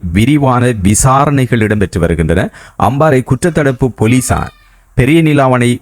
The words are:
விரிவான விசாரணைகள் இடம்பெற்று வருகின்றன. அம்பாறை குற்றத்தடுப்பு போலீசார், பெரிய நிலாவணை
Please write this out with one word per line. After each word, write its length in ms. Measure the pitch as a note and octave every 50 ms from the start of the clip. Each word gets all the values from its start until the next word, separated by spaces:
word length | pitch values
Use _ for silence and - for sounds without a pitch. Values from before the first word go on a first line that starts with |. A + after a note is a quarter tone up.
| F2+ E2+ E2
விரிவான 520 | G2 A2+ B2+ D3+ D3 C#3 B2+ B2 A#2+ A#2+ B2 B2 G#2+ F2
விசாரணைகள் 760 | G2 G#2 G2+ - C3 C3 C#3 C#3+ D3+ C#3+ C3+ C3 A#2+ B2+ A#2 G#2+
இடம்பெற்று 360 | G#2 G#2+ G#2+ G2 F2 - F#2 E2
வருகின்றன. 400 | E2+ E2+ D#2+ E2 D#2 E2 F2+ A#2+ A3+ - - - - _ - -
அம்பாறை 340 | - C3 C#3+ D#3 D#3 D3 C3 B2 -
குற்றத்தடுப்பு 580 | C#3 B2 - F3+ D#3+ E3+ D3+ C#3 C3 - C3+ B2+ - -
போலீசார், 520 | A2 A2+ B2+ B2+ B2 - G2 D#2 C2 - - _ _ _ _ _ _ _ _
பெரிய 240 | - B2 C3 D#3 E3 D#3+ D#3
நிலாவணை 420 | D3 C3+ C3+ C3 B2+ B2 B2 A#2+ B2 B2